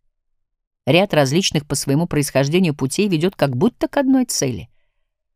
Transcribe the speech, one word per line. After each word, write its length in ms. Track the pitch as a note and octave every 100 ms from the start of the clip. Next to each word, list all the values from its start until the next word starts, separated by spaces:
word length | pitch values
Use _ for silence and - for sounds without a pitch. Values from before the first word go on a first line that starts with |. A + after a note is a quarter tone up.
| _ _ _ _ _ _ _ _
Ряд 300 | - D#3+ G3+
различных 520 | D3+ C3+ D#3 F#3+ D#3+ D3
по 100 | C#3
своему 320 | - C#3 F3
происхождению 680 | D3 C#3+ C3 C#3 F3+ F3+
путей 340 | C#3+ C3+ - G#3
ведет 280 | D#3+ E3+ -
как 200 | C#3 B2
будто 300 | A3 - E4
к 100 | D4
одной 280 | C4+ C4
цели. 440 | B3 - C#3 A2 A#2+ _ _ _ _ _ _